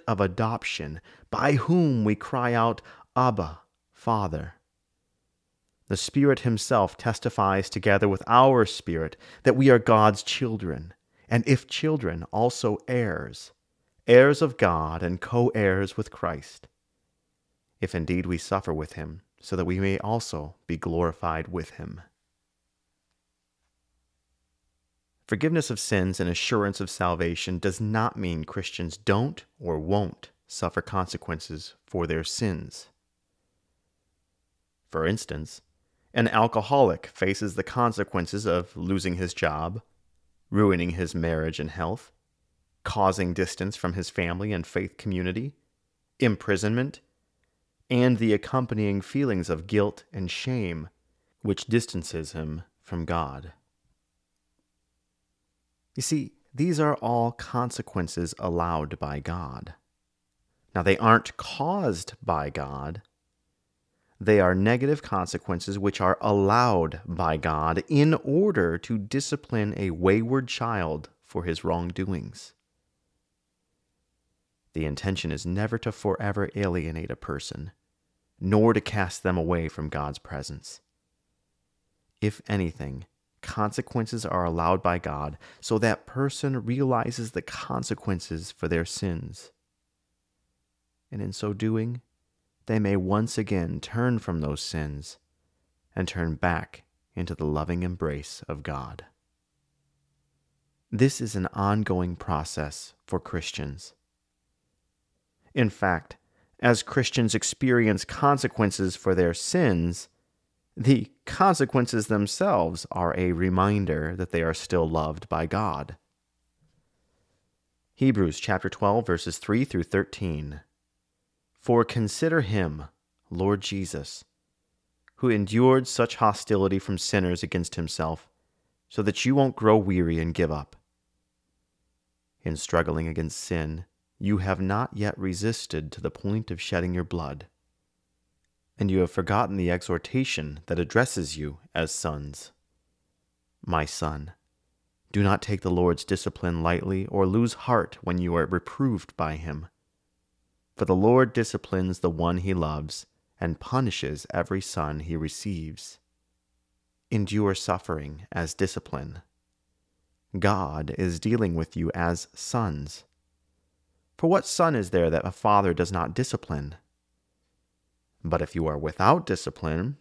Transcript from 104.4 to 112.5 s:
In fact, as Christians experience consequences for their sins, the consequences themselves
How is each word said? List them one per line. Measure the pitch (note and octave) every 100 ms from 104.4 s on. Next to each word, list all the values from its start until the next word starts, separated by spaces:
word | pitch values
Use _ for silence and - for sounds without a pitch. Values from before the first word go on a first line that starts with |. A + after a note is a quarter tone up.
| _ _ _ _ _ _ _ _ _ _ _ -
In | A2
fact, | - G2 E2 - - _ _ _ -
as | B2 A2+
Christians | - C#3 A#2+ C3 A2+
experience | A2 - - C3 A#2+ A2 F#2+ -
consequences | - C#3+ C#3 A#2+ - G2+ - F#2 -
for | - F#2
their | F2
sins, | E2+ - F3+ C#3 F2 E2+ F2 - _ _ _ _ _ _ -
the | A#2 B2+ - _ -
consequences | - F#3+ E3 C3+ C3 A#2+ A2+ G#2
themselves | G#2+ G2+ - G3